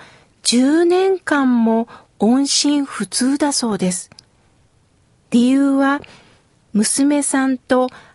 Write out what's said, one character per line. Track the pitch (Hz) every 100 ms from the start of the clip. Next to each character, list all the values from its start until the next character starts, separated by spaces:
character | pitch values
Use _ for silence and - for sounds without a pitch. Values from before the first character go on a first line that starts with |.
| - - _ _
十 | - 233 262 320
年 | 349 359 381 381
間 | - 294 262 240
も | 226 226 233 - _ _
音 | 208 254 277
信 | - 285 294
不 | 277 - 190
通 | - 247 285
だ | 302
そ | 269 233
う | 196
で | 185
す。 | 180 - - _ _ _ _ _ _ _ _ _ _ _
理 | 247 247
由 | 269 277
は、 | 269 277 285 - - - _ _ _ _
娘 | 202 214 - 277 294
さ | 277 269
ん | 262 262
と | - 254 254 - -